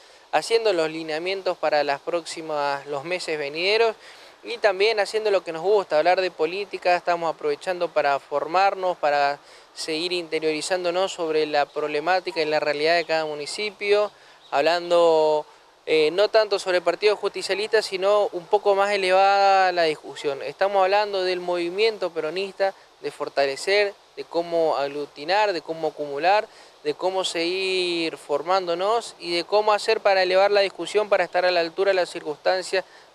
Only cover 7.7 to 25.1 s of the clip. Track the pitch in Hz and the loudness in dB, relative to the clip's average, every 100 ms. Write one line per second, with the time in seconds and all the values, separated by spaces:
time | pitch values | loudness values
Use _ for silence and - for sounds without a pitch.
7.7 | 180 170 156 143 139 - 143 147 180 196 | -4 -2 0 2 0 -2 -6 -2 2 2
8.7 | 196 185 170 151 143 143 143 - - - | 0 -4 -2 0 2 0 -2 -10 -20 -20
9.7 | - - 156 175 175 165 160 156 156 - | -12 -6 -4 -2 -4 -4 -4 -2 -2 -2
10.7 | 185 175 175 190 - 165 156 151 147 143 | -2 -2 -2 -2 -4 -2 0 0 0 -2
11.7 | 151 151 147 160 185 180 165 151 151 147 | -2 -4 -2 0 0 -2 -4 -2 0 0
12.7 | 147 156 170 160 160 156 151 143 - 214 | 0 2 2 0 -2 -2 -6 -10 -8 -8
13.7 | 190 202 208 208 - - - - 139 156 | -4 0 2 2 -6 -20 -20 -6 0 2
14.7 | 175 175 175 170 160 156 151 151 - _ | 0 2 4 6 4 4 0 -4 -16 _
15.7 | _ - 156 151 175 208 220 214 196 190 | _ 0 2 2 2 4 4 2 0 0
16.7 | 180 170 170 208 202 202 190 180 190 214 | 0 0 2 2 0 -4 -6 -4 -4 0
17.7 | 220 208 185 190 208 196 175 165 208 202 | 0 0 -2 2 2 2 -4 0 0 2
18.7 | 196 202 202 185 185 196 196 196 190 185 | 2 2 0 2 4 6 4 4 4 4
19.7 | 175 165 151 - 139 151 139 123 - 190 | 2 0 0 -8 -8 -6 -6 -6 -2 0
20.7 | 196 185 202 208 196 185 180 180 175 170 | 2 2 2 0 -2 -2 -2 -2 -4 -2
21.7 | 185 226 208 180 165 156 180 196 - 196 | 0 -2 0 -6 -4 -6 -6 -8 -4 -4
22.7 | - - _ 143 - 147 - 139 135 - | -4 -18 _ -12 -8 -6 0 0 -2 0
23.7 | 202 202 202 _ - 135 170 170 165 160 | 2 2 -2 _ -16 -8 -4 -2 0 2
24.7 | 123 143 147 143 | 2 -2 -4 -10